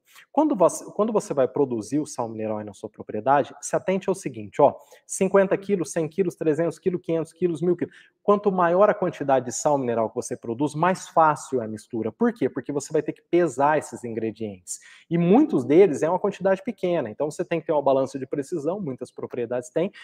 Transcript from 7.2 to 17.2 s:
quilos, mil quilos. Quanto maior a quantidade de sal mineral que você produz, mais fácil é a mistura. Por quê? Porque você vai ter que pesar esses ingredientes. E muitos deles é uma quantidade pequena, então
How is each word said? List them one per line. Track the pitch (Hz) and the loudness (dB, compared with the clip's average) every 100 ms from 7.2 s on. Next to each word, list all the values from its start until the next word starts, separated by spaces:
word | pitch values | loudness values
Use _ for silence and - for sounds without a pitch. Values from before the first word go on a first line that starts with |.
| 156 | -4
quilos, | - 180 147 | -4 -4 0
mil | 175 | 0
quilos. | 175 - - _ _ | 0 -4 -10 _ _
Quanto | - 202 202 | 2 2 2
maior | 185 170 180 208 | 2 4 4 4
a | |
quantidade | - 180 - 139 135 | 2 -2 -2 2 2
de | 120 | 0
sal | - 156 143 | -2 0 0
mineral | 120 113 110 | 0 0 -2
que | |
você | 123 - | -4 -8
produz, | 123 117 117 147 | -8 -6 -4 -4
mais | 151 180 185 - | 0 0 0 0
fácil | 170 156 143 - 127 | 4 4 4 -2 -4
é | |
a | 110 | -4
mistura. | 107 - 117 110 | -8 -8 -6 -4
Por | - 233 | 0 -2
quê? | - 127 | 0 -4
Porque | 135 - | -4 -6
você | 143 - | -6 -2
vai | 156 | -2
ter | 156 | -2
que | - | -8
pesar | _ 175 170 127 147 156 | _ 2 2 2 2 2
esses | - 110 | -2 -10
ingredientes. | 120 110 110 104 107 92 - - - - - | -8 -4 -4 -6 -10 -10 -14 -16 -18 -18 -4
E | 170 | 0
muitos | 170 240 311 156 | 4 6 4 2
deles | 120 160 196 123 | 4 6 6 4
é | 151 | -2
uma | 180 | 0
quantidade | 202 - 190 190 | -2 0 0 0
pequena, | 247 - 180 170 113 | -4 -6 -2 -2 -4
então | 107 | -4